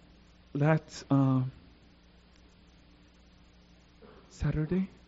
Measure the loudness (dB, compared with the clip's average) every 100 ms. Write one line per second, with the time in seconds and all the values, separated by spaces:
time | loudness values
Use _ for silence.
0 | -20 -20 -20 -20 -12 -2 2 0 -2 -18
1 | 0 2 4 2 -2 -8 -20 -20 -20 -20
2 | -20 -20 -20 -20 -20 -20 -20 -20 -20 -20
3 | -20 -20 -20 -20 -20 -20 -20 -20 -20 -20
4 | -20 -20 -20 -6 -4 -2 -2 -2 -4 -8